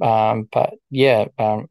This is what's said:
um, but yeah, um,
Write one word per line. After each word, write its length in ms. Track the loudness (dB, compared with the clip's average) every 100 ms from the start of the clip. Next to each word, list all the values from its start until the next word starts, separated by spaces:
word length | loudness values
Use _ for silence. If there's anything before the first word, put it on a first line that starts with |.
um, 460 | 0 2 0 -2 -4
but 220 | -2 -2 -4 -8
yeah, 360 | 0 2 2 0 -2
um, 300 | -2 -2 -6